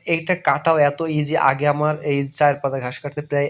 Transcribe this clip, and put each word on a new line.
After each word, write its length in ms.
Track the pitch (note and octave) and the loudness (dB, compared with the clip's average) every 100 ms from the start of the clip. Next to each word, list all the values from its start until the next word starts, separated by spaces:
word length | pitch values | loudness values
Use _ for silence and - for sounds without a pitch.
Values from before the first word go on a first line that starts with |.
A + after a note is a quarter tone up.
এইটা 300 | - E3 D#3+ F3+ | -4 -4 -2 -2
কাটাও 400 | - C#3+ E3 D#3+ | 0 0 2 4
এত 220 | C#3+ C#3+ E3 | 2 2 -2
ইজি। 260 | D3+ D3 D#3+ | -2 0 2
আগে 240 | C3+ C#3 D3 | 2 2 0
আমার 280 | D3 D3+ D3+ | 0 0 -2
এই 160 | D3+ C#3 C#3 | -2 -2 -2
চার 260 | - D3 C#3+ | 2 2 2
পাতা 220 | C#3 C3+ | -2 -4
ঘাস 160 | B2 C3 | -6 -8
কাটতে 220 | C#3+ D3+ | -10 -10
প্রায় 240 | D3+ C#3+ C#3+ | -4 -2 -2